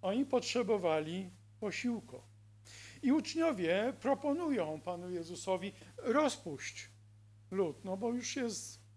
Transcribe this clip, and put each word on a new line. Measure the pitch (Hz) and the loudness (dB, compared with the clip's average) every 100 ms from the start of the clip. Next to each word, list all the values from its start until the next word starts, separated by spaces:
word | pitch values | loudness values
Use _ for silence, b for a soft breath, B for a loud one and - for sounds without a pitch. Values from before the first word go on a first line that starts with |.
Oni | 185 214 269 | 0 0 2
potrzebowali | 254 247 240 220 214 175 156 156 180 185 - - - | 2 2 0 2 2 4 2 2 -4 -8 -12 -20 -8
posiłku. | 214 - 247 226 - 123 - - - - - B B B | -6 -2 -2 -4 -6 -16 -18 -20 -20 -20 -20 B B B
I | 269 | 4
uczniowie | 302 - 320 330 226 165 185 233 - | 4 4 2 2 2 2 4 2 0
proponują | 247 277 294 285 339 262 156 156 | 2 2 2 0 2 2 0 -2
Panu | - 175 180 | -6 -6 -4
Jezusowi: | 180 165 175 - 185 196 - B - | -6 -6 -8 -2 -2 -2 -10 B -8
„Rozpuść | - 247 302 - - 139 - - - - - - - - - | 2 4 4 0 -8 -8 -8 -12 -16 -20 -20 -20 -20 -20 -8
lud, | 190 180 143 | 0 0 0
no | 196 190 | -6 -2
bo | 233 | -2
już | 240 240 - | -2 -4 -4
jest | 240 208 - - - | -4 -4 -10 -14 -20